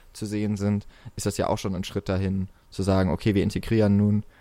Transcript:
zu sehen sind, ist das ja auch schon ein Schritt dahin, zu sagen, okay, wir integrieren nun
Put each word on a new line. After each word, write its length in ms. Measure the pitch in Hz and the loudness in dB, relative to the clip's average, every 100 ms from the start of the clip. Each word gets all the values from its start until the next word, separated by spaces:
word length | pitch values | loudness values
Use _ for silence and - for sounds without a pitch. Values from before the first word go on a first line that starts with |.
| - | -20
zu 120 | - 104 | -12 -6
sehen 300 | 208 208 104 | -4 -2 0
sind, 300 | 101 202 - - - - | 0 -2 -4 -16 -16 -6
ist 100 | 104 | -4
das 120 | - | -2
ja 100 | 90 | 0
auch 100 | 107 | -2
schon 180 | 101 92 | -4 -6
ein 80 | |
Schritt 240 | - 101 - | -6 -6 -4
dahin, 400 | 95 95 95 95 - _ | -2 -2 -2 -4 -10 _
zu 140 | - | -4
sagen, 260 | 98 95 92 | 0 2 2
okay, 260 | 76 113 98 | 0 2 2
wir 80 | |
integrieren 540 | 85 95 - 113 208 202 | 2 -2 0 2 4 4
nun 260 | 208 208 - - | 4 2 -2 -12